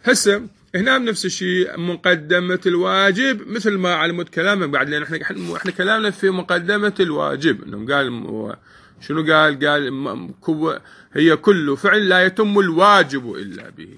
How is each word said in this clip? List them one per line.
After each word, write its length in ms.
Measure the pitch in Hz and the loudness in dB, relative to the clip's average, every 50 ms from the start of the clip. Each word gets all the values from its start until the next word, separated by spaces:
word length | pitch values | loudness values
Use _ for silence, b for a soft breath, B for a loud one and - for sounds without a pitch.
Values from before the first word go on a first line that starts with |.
| _ | _
هسه 380 | 233 254 - - 208 202 208 247 208 _ _ _ _ - | 2 2 4 4 2 2 0 -2 -12 _ _ _ _ -6
هنا 240 | 180 202 262 262 262 | -2 0 0 0 0
نفس 260 | 247 233 214 - - | 0 -2 -4 -4 -4
الشيء، 560 | 185 175 - 185 180 180 185 180 - - - | -6 -6 -4 -4 -2 0 0 0 -2 -4 -6
مقدمة 800 | 170 175 175 165 - 185 180 165 151 151 175 180 180 180 180 175 - | -6 -6 -6 -2 0 0 0 0 0 0 0 0 0 0 -4 -2 0
الواجب 800 | 185 175 170 180 185 190 190 196 196 190 196 262 269 262 208 - - | 0 0 0 0 0 0 2 2 2 2 2 0 0 0 -2 -6 -8
مثل 220 | 208 233 190 220 | -8 -4 -2 -2
ما 240 | 202 190 185 180 175 | -2 0 0 0 0
علمت 340 | 156 156 170 170 175 175 - | 0 0 -2 -2 -4 -8 -6
كلامك 400 | - 165 170 196 208 196 175 147 | -4 -2 0 0 0 0 0 -2
بعد، 200 | 143 135 131 147 | 0 -2 -2 0
لأن 140 | 147 151 | -2 -6
احنا، 160 | 151 143 160 156 151 - - 196 180 170 170 | -6 -6 -8 -6 -6 -6 -8 -6 -8 -8 -8
احنا 140 | 165 - 185 | -6 -6 -6
كلامنا 400 | 180 - 180 202 220 220 214 208 | -4 -2 0 0 0 0 0 -2
في 200 | 190 - - 190 | -4 0 0 0
مقدمة 640 | 190 185 175 - 180 175 170 175 208 208 208 208 196 - | 0 0 -2 0 -2 -2 0 0 -2 0 0 -2 2 0
الواجب، 640 | 190 175 151 147 151 147 143 135 143 165 120 98 | 0 0 0 -2 -2 -2 -2 0 2 0 0 0
إنه 320 | - - - 104 110 123 143 | -4 -12 -12 -10 -4 -2 0
قال 160 | 143 139 123 | 0 0 -2
م-، 160 | 120 117 110 | -4 -8 -8
هو 300 | - 110 110 107 107 - - b b b b b b b b | -8 -8 -8 -8 -8 -10 -14 b b b b b b b b
شنو 320 | - - 147 160 156 151 | -8 -6 -4 -2 0 2
قال؟ 340 | 160 156 156 156 147 131 139 | 4 4 4 2 2 0 -2
قال 260 | 147 147 147 143 127 | 0 0 0 -2 -4
م-، 420 | 135 135 139 131 101 123 90 - - _ | -6 -6 -6 -8 -8 -8 -10 -14 -16 _
كو-، 380 | _ - 160 151 156 160 147 - B B B B B B | _ -4 -4 -2 -2 -4 -4 -6 B B B B B B
"هي 240 | - 143 151 165 156 | 0 4 4 4 4
كل 400 | 151 - 208 202 180 151 143 139 | 6 6 4 4 4 4 -2 -2
فعل 320 | 139 - 202 196 214 208 185 | 0 2 2 2 2 4 4
لا 160 | 185 185 180 | 4 4 4
يتم 340 | 185 185 202 220 208 202 202 | 2 2 0 0 2 4 2
الواجب 760 | 196 180 160 165 190 208 208 196 175 139 139 139 123 117 95 | 2 2 4 4 6 6 6 6 4 2 -2 -6 -6 -6 -10
إلا 360 | - 101 101 92 - - - | -10 -10 -12 -12 -14 -16 -18
به". 180 | - - 80 92 - | -18 -18 -18 -18 -18